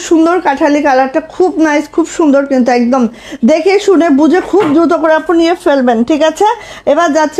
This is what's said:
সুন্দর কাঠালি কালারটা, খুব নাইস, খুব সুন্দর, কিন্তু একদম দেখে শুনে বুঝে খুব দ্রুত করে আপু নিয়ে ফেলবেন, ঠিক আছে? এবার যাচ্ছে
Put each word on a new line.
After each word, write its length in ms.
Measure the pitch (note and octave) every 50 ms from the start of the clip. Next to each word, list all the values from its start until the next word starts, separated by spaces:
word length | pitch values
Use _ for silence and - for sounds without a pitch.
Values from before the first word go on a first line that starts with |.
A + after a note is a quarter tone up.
| - -
সুন্দর 260 | E4+ D#4 D#4+ E4 F4+ F#4 F4+
কাঠালি 320 | D#4 C#4 C4+ D#4+ D4 D4 D4+ D4
কালারটা, 340 | C#4+ C4 C4 C4+ C4 C4+ D#4+ D#4 - -
খুব 160 | - F#4 F4 D4+ D4+ D#4+
নাইস, 180 | D4+ D4 D4+ D4 - -
খুব 100 | E4+ D#4+ - -
সুন্দর, 240 | - E4 D4 C4 C#4 C#4 C#4
কিন্তু 180 | C4+ C4 A#3 C4 A#3+ B3
একদম 240 | A#3+ A#3+ C4+ C4 A#3 A3 - - - - D4 - A#3 A#3
দেখে 240 | D#4 E4 D#4+ G4 F#4+ G4+ -
শুনে 200 | G4 F#4 D4 E4 E4+ C#4 C4
বুঝে 200 | D#4 C#4 D#4+ F#4+ F4+ -
খুব 140 | - G4 G4+ D4+ C#4
দ্রুত 180 | D#4+ E4+ C#4 F4 D4
করে 120 | D#4 D#4+ D#4 D#4
আপু 100 | D#4 F#4 F4 E4
নিয়ে 140 | E4 E4 F4+ - -
ফেলবেন, 320 | E4+ C#4+ C#4 B3 B3 A#3 A3 A#3+ -
ঠিক 120 | D#4 C#4 D#4+ D#4+
আছে? 180 | D#4 - G4+ G#4+ A#4 G#4+ - - - - - -
এবার 180 | C#4+ D#4+ F4 E4 C4+
যাচ্ছে 220 | D#4 D#4 D4 -